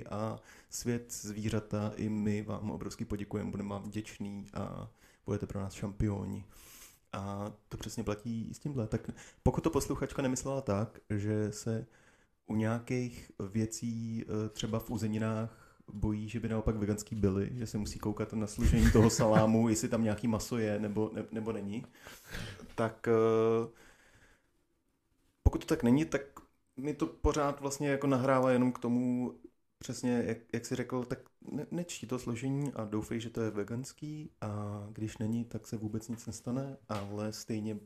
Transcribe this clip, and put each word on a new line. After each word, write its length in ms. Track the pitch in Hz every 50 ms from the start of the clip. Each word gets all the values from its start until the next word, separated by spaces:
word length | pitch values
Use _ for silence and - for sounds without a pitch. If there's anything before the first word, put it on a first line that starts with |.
| - -
a 300 | - 104 110 110 110 - - - - - - _
svět, 440 | - - - 120 120 117 120 - -
zvířata 800 | - - 104 101 107 107 110 110 107 - - 107 104 104 107 -
i 140 | - 107 110
my 320 | 107 107 104 107 104 104
vám 300 | 104 104 104 98 104 104
obrovsky 340 | - - - 98 - - 113
poděkujeme, 460 | - 107 98 101 - - 104 98 98
budeme 180 | 95 101 101 101
vám 140 | 101 98 92
vděční 600 | 104 104 107 - - - - 104 101 101 101 98 98 -
a 360 | - 101 98 90 92 101 113 _ _ - - _ _ -
budete 200 | - 107 98 -
pro 120 | - - 98
nás 140 | 98 95 -
šampioni. 720 | - - 101 98 - 113 104 101 98 101 98 101 101 98 - - - - - - - - - - _ _ - -
A 380 | 101 98 101 101 101 101 107 107 - _ -
to 80 | -
přesně 260 | - - 107 - 117 107
platí 440 | 104 104 - - 117 113 113 107 -
i 40 | -
s 60 | -
tímhle. 280 | - 147 139 127 110
Tak 220 | - - 113 - - - - - - - _ -
pokud 180 | - - 170
to 80 | - 160
posluchačka 520 | 156 139 - - 139 - 139 - - -
nemyslela 400 | 139 127 127 - - 135 139 135
tak, 380 | 131 - 98 98 113 113 - - _ -
že 420 | 107 101 104 107 107 107 104 101
se 340 | 104 - - 117 113 113 113 - _ _ _ _ _ _ _ _ _ _ _
u 80 | - 110
nějakých 760 | 107 110 110 113 117 117 - 127 123 123 120 - - - - - - 101 95
věcí, 720 | 98 110 110 113 - - 117 117 113 113 113 113 113 113 -
eh, 220 | - 104 104 110 107
třeba 300 | - - - 110 110 113
v 100 | - -
uzeninách, 720 | 123 107 110 107 107 110 110 110 110 110 113 110 - - - - - _ _ - -
bojí, 360 | 101 107 107 107 107 107 104
že 100 | 110 117
by 100 | 110 107
naopak 260 | 110 110 - 117 110
veganský 400 | 107 104 98 104 104 - - 117
byly, 340 | 107 202 196 190 196 196 - 131
že 140 | 123 113
se 100 | 113 -
musí 220 | 107 101 - - -
koukat 340 | - 107 104 - 107 - 107
na 140 | 110 107
složení 440 | 98 - - 117 - - 113 110 113
toho 180 | - 113 110 113
salámu, 600 | - - 123 110 110 110 110 110 113 113 113 117
<laughs> 0 |
jestli 200 | 107 110 127 123
tam 140 | 120 110 113
nějaký 240 | 107 101 - -
maso 300 | 117 110 101 - - 127
je, 220 | 117 110 107 104 104
nebo, 320 | 107 104 101 107 110 107 -
ne-, 120 | 107 104 -
nebo 200 | 113 110 107 113
není. 340 | 107 101 98 101 101 123 131 - - - - - - - - - - 120 113 107 98 - - - -
Tak, 320 | - 113 110 - - -
eh, 640 | 117 113 113 110 113 110 113 110 113 113 113 117 117 - - - - - _ _ - _ - - _ _ _ _ _ _ _ _ _ _ _ _ _ _ _ _ _ _ _ _ _ _ _ -
pokud 140 | - - 160
to 60 | -
tak 180 | - 160 - 127
není, 220 | 117 123 147 160
tak 160 | - - 139 - - - - - _ _ _ _ _ _
mi 160 | 127 131 151 143
to 140 | - 160
pořád 540 | - - - - 151 139 151 143 143 139 -
vlastně 280 | 139 139 139 - 147 143
jako 180 | 139 135 143
nahrává 440 | 139 135 123 127 139 135 131 127 131
jenom 200 | 127 123 127 127
k 80 | 120 -
tomu, 540 | - 117 120 123 123 123 123 123 123 117 - - - - _ _ _ _ _ _
přesně 440 | - - 123 - - 123 123 120 104
jak, 100 | - 113 113 - - -
jak 120 | 117 117
jsi 100 | - 127
řekl, 280 | 127 120 - 127 127 123
tak 160 | 120 127 - - - _ _ - -
ne-, 140 | - 147 151 -
nečti 360 | 165 170 170 - - - -
to 120 | 110 127 123
složení 540 | - 127 117 113 135 135 139 143 143 139 -
a 120 | - 110
doufej, 340 | 104 104 107 104 - 123 113
že 100 | 110 117
to 120 | - 117
je 80 | 113 107
veganský, 800 | 101 101 101 98 117 120 135 - - - 151 151 151 151 151 - _ -
a 420 | 117 107 104 104 104 104 104 104 104 107
když 260 | 107 104 110 107 -
není, 280 | - 110 107 117 117 117
tak 220 | 117 - 110 -
se 100 | - 123
vůbec 300 | 104 110 104 107 110 -
nic 180 | - 113 113 -
nestane, 520 | 117 107 - - 120 120 135 139 139 135 - - -
ale 440 | 107 101 101 101 104 104 107 107 107
stejně 420 | - - - 113 110 104 110 107 104 -